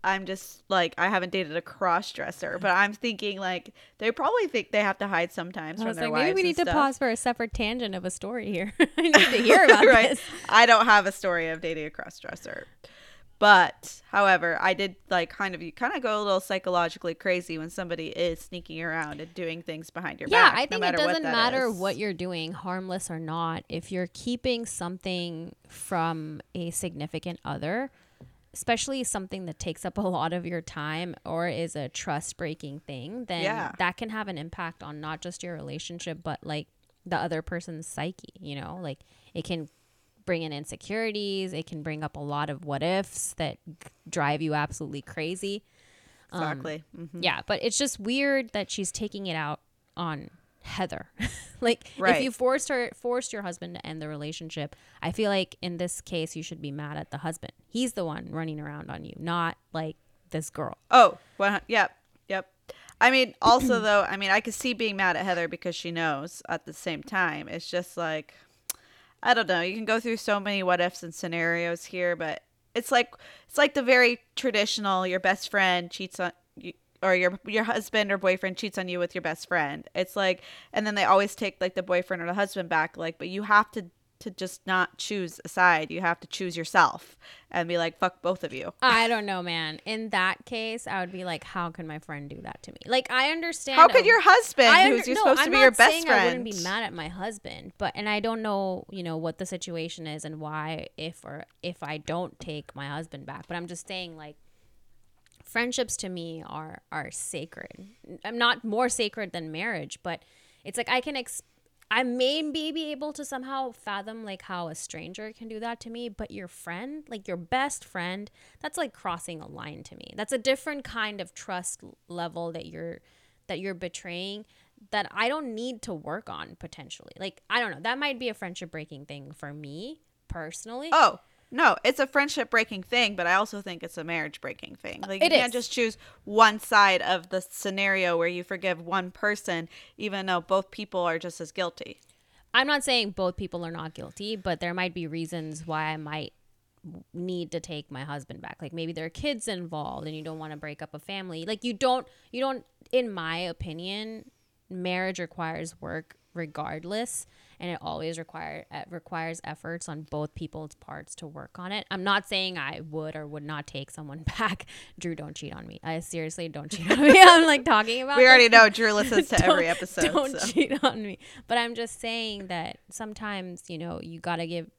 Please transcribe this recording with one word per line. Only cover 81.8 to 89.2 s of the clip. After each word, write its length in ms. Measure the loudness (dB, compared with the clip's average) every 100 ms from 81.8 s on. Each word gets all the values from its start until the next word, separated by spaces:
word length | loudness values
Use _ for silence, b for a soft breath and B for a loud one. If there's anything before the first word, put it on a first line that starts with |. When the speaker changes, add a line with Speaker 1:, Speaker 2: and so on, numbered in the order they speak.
Speaker 1:
boyfriend 400 | 0 0 0 -4
or 40 | -4
the 80 |
husband 340 | -2 -2 -2 -2
back, 300 | 0 0 -4
like, 180 | -8 -6
but 120 | -8
you 160 | -6
have 260 | 4 4 4
to, 160 | -4 -12 _ _ _
to 120 | -14
just 360 | -8 -8 -8 -2
not 320 | 0 0 _
choose 420 | -8 -6 -6 -10
a 60 | -8
side. 420 | 4 6 6 0
You 120 | -2
have 180 | -2 -2
to 60 | -6
choose 320 | -8 -6 -6
yourself 580 | 2 6 6 4 -16 _ B B B
and 160 | -4 -2
be 120 | 0
like, 200 | -2 0
"Fuck 220 | -4 -2
both 240 | -4 -4
of 80 | -6
you." 220 | -8 -10 0
Speaker 2:
I 260 | 4 4 4
don't 160 | 0